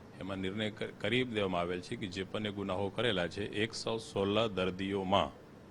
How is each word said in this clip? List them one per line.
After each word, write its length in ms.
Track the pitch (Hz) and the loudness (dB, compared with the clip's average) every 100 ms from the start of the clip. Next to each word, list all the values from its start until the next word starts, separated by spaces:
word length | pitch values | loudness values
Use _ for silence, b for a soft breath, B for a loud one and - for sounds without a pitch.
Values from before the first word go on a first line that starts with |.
| - - | -18 -10
એમાં 180 | 92 95 | -6 -2
નિર્ણય 320 | 95 104 107 | -2 0 -2
ક-, 180 | 104 110 | -2 -6
કરી 360 | - 104 123 | -2 2 2
દેવામાં 380 | 127 107 98 90 | 2 2 2 2
આવેલ 200 | 87 90 | 0 -2
છે 140 | 87 117 | -4 -6
કે 120 | 101 | -4
જે 160 | 95 | -4
પણ 240 | 92 107 107 | -4 -2 -4
એ 20 | |
ગુનાહો 400 | 98 98 92 98 | -2 -2 0 0
કરેલા 380 | - 120 95 87 | 2 2 2 0
છે 160 | 98 | -2
એકસો 540 | 104 104 113 - - 113 | -4 0 -2 0 -4 -4
સોળ 500 | - 104 98 104 113 | -2 0 4 4 4
દર્દીઓમાં 840 | 95 92 90 98 98 92 98 71 - - - - | 2 0 0 -2 0 4 4 4 -2 -18 -20 -20